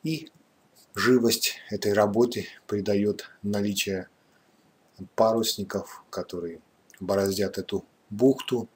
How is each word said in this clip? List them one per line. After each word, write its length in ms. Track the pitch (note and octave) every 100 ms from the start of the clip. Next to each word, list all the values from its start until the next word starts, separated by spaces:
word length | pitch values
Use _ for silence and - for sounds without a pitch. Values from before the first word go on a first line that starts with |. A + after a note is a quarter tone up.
И 260 | D#3+ D#3+ - _ _ _ _ _ _ G2+
живость 600 | A2+ B2+ A2+ - - - -
этой 240 | G2+ G#2+
работе 540 | G2+ G#2 G#2 A#2+ A2 - - -
придаёт 640 | G#2 G2 G2+ G#2 G2+ - -
наличие 640 | G2+ G#2 G#2 G2 - F#2+ E2+ _ _ _ _ _ _ _ _ - G2 -
парусников, 880 | A2+ A2+ A2+ - F#2+ G2 - - _
которые 500 | - F2 F2 E2+ E2 _ _ _ _
бороздят 580 | F#2 G2 G2 F#2+ F#2+ G2
эту 280 | F#2 G2 - _ _
бухту 580 | G#2 C3 C3 - A#2+ A2